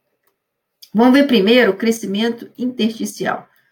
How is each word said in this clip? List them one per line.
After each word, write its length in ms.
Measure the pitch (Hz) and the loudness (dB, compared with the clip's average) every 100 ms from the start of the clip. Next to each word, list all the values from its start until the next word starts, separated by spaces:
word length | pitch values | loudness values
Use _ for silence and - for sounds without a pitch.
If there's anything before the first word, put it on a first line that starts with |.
| _ _ _ _ _ _ _ _ - | _ _ _ _ _ _ _ _ -6
Vamos 260 | 202 247 269 | 2 4 4
ver 80 | 277 | 4
primeiro 460 | 233 190 247 220 | 2 4 4 2
o 40 | 190 | 0
crescimento 720 | 226 226 190 196 233 226 - - | -2 -4 -6 -4 -4 -6 -14 -10
intersticial. 920 | 247 247 220 - 208 - 175 - - _ _ | -8 -4 -4 -4 -10 -8 -8 -8 -12 _ _